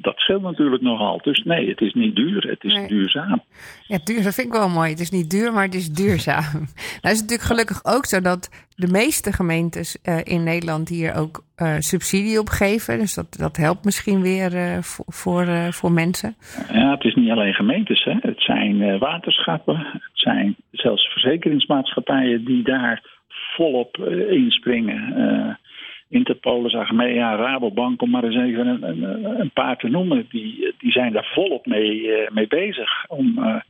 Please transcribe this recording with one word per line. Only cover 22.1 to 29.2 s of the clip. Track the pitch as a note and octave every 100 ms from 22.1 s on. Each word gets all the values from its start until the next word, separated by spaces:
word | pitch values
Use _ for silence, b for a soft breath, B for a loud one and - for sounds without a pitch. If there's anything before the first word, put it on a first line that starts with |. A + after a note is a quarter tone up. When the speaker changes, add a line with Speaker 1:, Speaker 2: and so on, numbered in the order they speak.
| C3+ B2+ A#2 A#2+
Speaker 1:
die | B2+
daar | A#2 C3 B2 A2+ B B _ - - -
volop, | E3 B2+ A#2+ -
eh, | D3 F3 G#3
inspringen. | F3+ A#2+ - - A#2+ A2 G#2+ A2 -
Eh, | - A2 A1 - B B B B _
Interpolis, | B2 B2 B2 B2 B2 A#2+ A#2
Achmea, | G2+ A2+ B2 A#2+ A#2 G#2+
Rabobank, | B2 C3+ A#2 G2+ B2 B2
om | A#2+
maar | B2
eens | A#2 A#2
even | B2 A#2 B2
een, | B2
een, | F2+ E2 E2+ A3